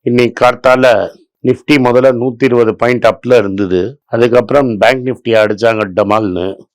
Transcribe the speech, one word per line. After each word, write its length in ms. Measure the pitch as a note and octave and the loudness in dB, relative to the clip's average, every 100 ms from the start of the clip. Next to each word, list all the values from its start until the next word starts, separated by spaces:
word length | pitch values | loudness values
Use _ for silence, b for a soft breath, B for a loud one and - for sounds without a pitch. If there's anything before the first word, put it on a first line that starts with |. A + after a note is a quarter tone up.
இன்னைக்கு 440 | - A#2+ A#2+ A#2+ | -2 0 -2 2
கார்த்தால 640 | B2 B2 C3 B2+ B2+ G#2+ F2+ - _ _ | 0 2 2 2 4 2 -2 -10 _ _
Nifty 280 | B2+ A#2+ - | -4 -4 0
முதல்ல 440 | D3 B2 A#2+ C3 B2 | 0 2 2 2 0
நூத்தி 280 | B2+ A#2+ | -6 -2
இருபது 320 | C3+ A#2+ A2+ G#2 | 0 2 0 0
பாயிண்ட் 280 | A#2+ B2 | -2 0
அப்ல 320 | A2 G#2 A#2+ B2 | 0 -2 0 0
இருந்தது. 600 | G2+ G2 G2 F#2 G2 C#3+ | 0 -4 -2 -2 -4 -10
அதுக்கப்புறம் 760 | _ A#2 A#2+ B2 A2 C#3 C3+ G#2+ | _ -2 0 0 0 0 0 0
பேங்க் 280 | A2 C3 B2 | 0 0 -6
Nifty 260 | A#2 - | -8 -2
அடிச்சாங்க 600 | A2 G#2+ G#2 A2+ A2+ G2+ | 0 0 0 -2 0 -4
டமால்னு. 640 | F#2 G2+ G#2+ G#2 F2+ F#2 - _ | -4 -2 0 -2 -4 -6 -10 _